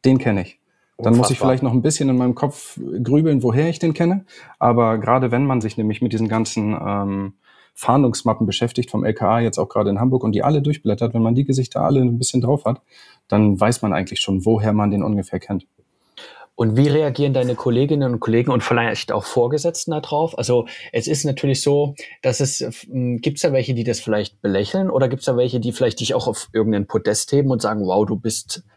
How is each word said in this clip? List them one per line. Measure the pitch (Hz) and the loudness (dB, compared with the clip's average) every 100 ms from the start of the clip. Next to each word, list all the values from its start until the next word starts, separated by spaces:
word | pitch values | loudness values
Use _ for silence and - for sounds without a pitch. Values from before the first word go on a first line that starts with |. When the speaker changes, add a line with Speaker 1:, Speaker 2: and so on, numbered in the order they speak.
Speaker 1:
Den | 131 131 | 2 4
kenn | 123 98 | 2 -2
ich. | 87 - _ _ _ - | -4 -12 _ _ _ -4
Dann | 117 117 | 2 4
muss | 107 | 4
ich | |
Speaker 2:
Unfassbar. | 127 135 | 2 2
Speaker 1:
vielleicht | 131 | 2
noch | 135 | 2
ein | 123 | 2
bisschen | 151 - 139 | 0 0 0
in | 127 | 2
meinem | 127 | 0
Kopf | 123 143 - - - - - | 0 -2 -4 -14 -12 -8 -6
grübeln, | 117 147 160 139 | 0 2 4 2
woher | 117 123 165 | 2 2 0
ich | 156 | 0
den | 165 | -2
kenne. | 151 170 190 - - - - | 0 0 0 -4 -18 -20 -2
Aber | 120 120 113 113 | 2 4 2 2
gerade | 110 127 127 | 2 2 2
wenn | 123 | 0
man | 143 123 | 0 0
sich | 110 - | -2 -2
nämlich | 107 107 | -2 -2
mit | 120 | -2
diesen | 110 110 | 0 0
ganzen, | 113 110 - 107 107 | 0 -2 -2 -2 -2
ähm, | 98 101 98 98 98 - _ _ _ - | -4 -4 -2 -4 -6 -10 _ _ _ -6
Fahndungsmappen | - 131 131 113 117 107 113 | 2 4 4 2 -2 0 -2
beschäftigt | - 117 - 120 | 0 -2 -2 -4
vom | 107 | -2
L | 110 | -2
K | 110 101 | 0 0
A, | 117 | 2
jetzt | 113 - | 0 -2
auch | - | -2
gerade | 113 101 | 0 0
in | 101 | 0
Hamburg, | 127 127 | 2 0
und | 113 | 0
die | 101 | 0
alle | 143 151 | 2 2
durchblättert, | 143 147 - 104 117 | 0 -2 -2 0 0
wenn | 117 | 0
man | 113 | 2
die | 120 | 2
Gesichter | 139 131 127 - | 2 0 -2 -2
alle | - 139 | 2 2
ein | 123 120 | 2 0
bisschen | 127 127 | 0 0
drauf | 117 147 | 2 0
hat, | - 139 _ - - _ _ | 0 -4 _ -20 -20 _ _
dann | 104 107 95 | 2 4 4
weiß | 107 120 | 2 2
man | 107 | -2
eigentlich | 85 92 - | -2 -2 -4
schon, | - 95 98 | -2 0 2
woher | 110 107 | 2 2
man | 104 104 | 2 2
den | 101 | 0
ungefähr | 90 104 92 92 | 0 -2 -4 -8
kennt. | - 98 - _ _ _ _ - - - - | -6 -8 -8 _ _ _ _ -20 -20 -20 -12
Speaker 2:
Und | - 117 110 | -2 2 4
wie | 143 | 4
reagieren | 147 147 127 143 | 4 0 0 0
deine | 131 123 120 | 2 0 -2
Kolleginnen | 127 120 143 147 131 | 0 2 2 2 0
und | 117 | -2
Kollegen | - 113 127 | 0 2 2
und | 127 | 0
vielleicht | - 120 117 107 - | 0 0 0 -2 -4
auch | 101 | -4
Vorgesetzten | - 131 120 147 170 165 - | -2 0 2 0 -2 -4 -4
da | 151 | -6
drauf? | - 147 165 - | -4 -2 -2 -2
Also | 120 123 117 - - | 0 0 0 -8 -8
es | 117 127 | -4 -2
ist | 147 | -2
natürlich | 151 135 139 135 | -2 -2 0 0
so, | 147 143 143 143 - - | 2 2 0 -4 -14 -6
dass | 131 120 | -2 0
es, | 135 - | -2 -2
ähm, | 123 - - 131 123 120 | -8 -10 -8 -4 -2 -2
gibt's | 117 147 | -4 -2
da | 165 | 0
welche, | 135 120 | 0 0
die | 120 | -2
das | 117 113 | -2 -4
vielleicht | - 107 104 _ | -2 -2 -4 _
belächeln, | 104 95 101 190 190 | -2 0 0 -2 0
oder | - 131 | 0 0
gibt's | 131 | -2
da | - 123 | -2 0
welche, | 123 123 | 0 -2
die | 113 | -4
vielleicht | 113 123 - | -2 -2 -2
dich | 113 | -4
auch | - - | -4 -4
auf | 104 - | -6 -4
irgendein | 110 110 104 98 | -2 0 0 -2
Podest | 107 107 107 - | -2 -2 -2 0
heben | 139 139 | 0 2
und | 120 | 0
sagen, | 104 107 | -2 -2
„Wow, | 95 95 104 | 0 0 0
du | |
bist | 107 113 - - - - | -2 -4 -6 -8 -14 -16